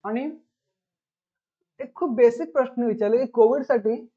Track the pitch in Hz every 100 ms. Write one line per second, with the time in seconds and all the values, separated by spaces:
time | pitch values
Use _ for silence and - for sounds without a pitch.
0 | 202 226 302 - _ _ _ _ _ _
1 | _ _ _ _ _ _ _ _ 247 -
2 | 349 226 233 233 320 285 254 - 240 208
3 | 208 233 262 233 226 277 262 240 208 233
4 | 247